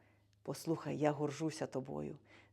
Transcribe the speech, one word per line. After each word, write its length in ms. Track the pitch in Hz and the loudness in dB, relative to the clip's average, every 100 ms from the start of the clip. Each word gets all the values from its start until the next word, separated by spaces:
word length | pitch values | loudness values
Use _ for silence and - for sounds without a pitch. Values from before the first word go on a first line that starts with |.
| - - _ _ | -20 -20 _ _
«Послухай, 540 | - 143 - 160 147 139 | -8 -6 0 0 0 4
я 140 | 147 | 4
горжуся 560 | 147 147 139 160 - 131 | 4 0 0 -2 0 -2
тобою, 500 | 135 - 147 73 - - - - | -2 -4 -4 -4 -6 -14 -20 -20